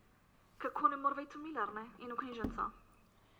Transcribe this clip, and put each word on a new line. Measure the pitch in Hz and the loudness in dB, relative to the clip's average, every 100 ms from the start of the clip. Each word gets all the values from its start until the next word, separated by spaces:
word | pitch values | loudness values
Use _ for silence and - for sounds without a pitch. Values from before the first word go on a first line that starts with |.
| - - - - - - | -20 -20 -20 -20 -20 -4
kako | 262 - 294 | -2 4 4
ne | 277 | 6
moreva | 277 277 | 2 2
iti | 277 | -4
v | 294 | -8
Miller, | 311 277 208 | -4 -2 0
ne, | 208 233 - | -2 -8 -10
in | 240 | -6
v | 240 | -4
knjižnico. | 262 233 214 - - - - - - - - | -4 -2 -2 0 -2 -4 -20 -20 -20 -20 -20